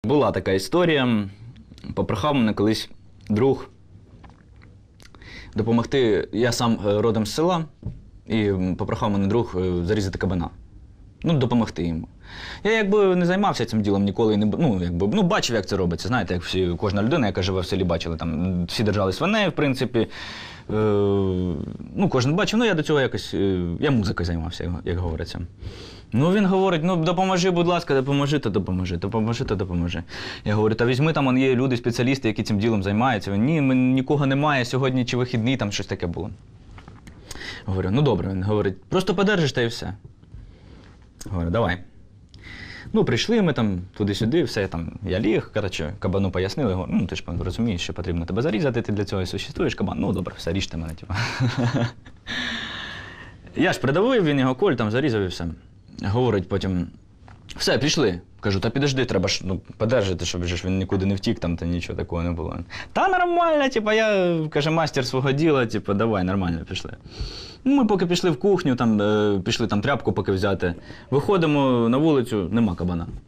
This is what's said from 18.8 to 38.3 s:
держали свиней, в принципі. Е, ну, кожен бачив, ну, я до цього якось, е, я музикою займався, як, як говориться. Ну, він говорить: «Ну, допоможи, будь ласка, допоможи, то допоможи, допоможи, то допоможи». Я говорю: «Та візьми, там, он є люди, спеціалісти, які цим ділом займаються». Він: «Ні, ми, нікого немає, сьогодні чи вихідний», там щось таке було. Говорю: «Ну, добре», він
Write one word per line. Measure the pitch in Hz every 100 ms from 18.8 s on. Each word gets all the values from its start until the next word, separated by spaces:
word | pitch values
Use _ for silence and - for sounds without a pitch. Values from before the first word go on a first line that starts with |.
держали | 107 101 95
свиней, | 92 165 220 190
в |
принципі. | - 147 127 127 117
Е, | 107 - - - - - - 107 107 101 101 101 95 92 90 80 - - -
ну, | 107 185
кожен | 131 123
бачив, | 165 196 214
ну, |
я | 233
до | 170
цього | 151 151
якось, | 127 104 -
е, | 85 98 92 87 85
я | -
музикою | 127 92 - 87
займався, | 82 80 -
як, | 85 87
як | - 87
говориться. | 87 73 82 87 87 - - - - - -
Ну, | 107 160
він | 202 190
говорить: | 190 190 175
«Ну, | 170 180
допоможи, | 156 175 190 190 185
будь | 175 175
ласка, | 175 170
допоможи, | 135 131 139 139 147
то | 120
допоможи, | 98 90 90 90 85
допоможи, | 98 110 110 117
то | 131
допоможи». | 101 90 87 87 87 85 - - -
Я | -
говорю: | 107 107
«Та | 110 120
візьми, | 127 156
там, | 151 135
он | 127
є | 135
люди, | 123 135 123
спеціалісти, | 123 117 123 135 113
які | 107
цим | 107 104
ділом | 117 107
займаються». | 95 104 127 107 98
Він: | 101
«Ні, | 127 165
ми, | 135
нікого | 131 127 131 131 147 139
немає, | 135 151 139
сьогодні | 117 127 135 127
чи | 120 123
вихідний», | 123 117 113 131
там | 104
щось | 104 98
таке | 95 87
було. | 82 82 - - - - - - - - - - - - -
Говорю: | - 95 92
«Ну, | 113
добре», | 147 98
він | 92